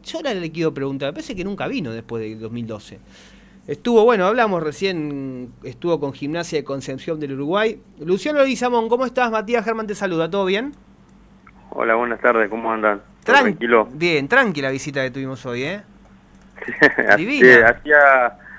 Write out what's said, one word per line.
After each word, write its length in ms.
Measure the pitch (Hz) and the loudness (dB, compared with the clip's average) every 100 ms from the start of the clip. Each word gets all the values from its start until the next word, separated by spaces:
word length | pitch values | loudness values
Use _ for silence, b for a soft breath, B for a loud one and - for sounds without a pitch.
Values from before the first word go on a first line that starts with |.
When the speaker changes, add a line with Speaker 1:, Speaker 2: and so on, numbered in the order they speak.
Speaker 1:
Yo 160 | - 330 | -12 -8
ahora 160 | 302 | -6
le 180 | 196 165 | -6 -6
quiero 200 | 156 160 | -4 -4
preguntar, 340 | 135 135 139 139 | -2 -6 -6 -6
me 40 | |
parece 200 | 170 302 | -8 -10
que 100 | 196 | -8
nunca 220 | 185 202 139 | -8 -6 -6
vino 240 | 262 139 | -6 -6
después 300 | 113 117 117 | -8 -8 -8
del 160 | 110 110 | -8 -10
dos 140 | 110 | -10
mil 140 | 120 113 | -10 -10
doce. 340 | 107 - 98 - b b b b b - | -12 -14 -20 -20 b b b b b -12
Estuvo, 380 | 147 247 233 | -8 0 4
bueno, 220 | 220 226 185 | 4 4 2
hablamos 360 | 247 226 180 | 2 0 0
recién, 880 | 156 143 196 175 151 143 135 127 123 - | -4 -4 -4 -4 -6 -8 -10 -10 -14 -16
estuvo 380 | 127 120 175 160 | -16 -8 -4 -2
con 120 | 143 | -4
Gimnasia 460 | 135 143 165 170 156 | -6 -6 -6 -4 -6
de 60 | |
Concepción 560 | - 139 131 131 - 160 | -6 -8 -8 -10 -6 -6
del 120 | 143 | -6
Uruguay. 480 | 135 143 190 226 - - - | -6 -4 0 0 -4 -12 -12
Luciano 380 | 156 190 294 302 | -4 -2 0 2
Leguizamón, 500 | 269 254 247 233 226 | 2 2 0 0 0
¿cómo 160 | 240 | 0
estás? 260 | 254 254 240 | 0 -2 -2
Matías 340 | 220 202 240 | -2 -2 -2
Germán 220 | 214 226 214 | -2 -4 -6
te 80 | |
saluda, 360 | 208 196 165 165 | -6 -4 -2 -2
¿todo 140 | 196 190 | -2 0
bien? 260 | 196 277 285 _ _ _ _ _ _ - - - | -2 -4 -10 _ _ _ _ _ _ -20 -20 -12
Speaker 2:
Hola, 240 | - 117 | -4 0
buenas 260 | 113 120 113 | 0 0 0
tardes, 280 | 123 113 104 | 0 2 0
¿cómo 240 | 113 113 | -2 -4
andan? 300 | 110 107 101 - _ | -2 0 -2 -6 _
¿Todo 120 | - 269 | 0 2
Speaker 1:
Tran-, 60 | |
Speaker 2:
tranquilo? 460 | 247 165 117 117 107 | 2 0 2 2 2
Speaker 1:
bien, 340 | 139 175 156 139 | -2 -2 0 2
tranqui 340 | 247 247 147 | 2 2 0
la 80 | 135 | -4
visita 320 | 135 147 139 | -4 -6 -6
que 80 | 131 | -6
tuvimos 340 | 135 135 131 | -6 -10 -10
hoy, 200 | 131 120 | -10 -8
¿eh? 180 | 139 202 - - - - _ _ - - | -6 -8 -14 -20 -20 -20 _ _ -20 -16
Speaker 2:
<laughs> 600 | - - 143 - 113 104 | -12 2 4 4 4 2
Speaker 1:
Divina. 300 | 196 285 127 | 2 6 8
Speaker 2:
Sí, 140 | 120 | 10
hacía, 760 | 113 120 147 147 139 135 120 - B | 8 4 4 6 8 6 4 -2 B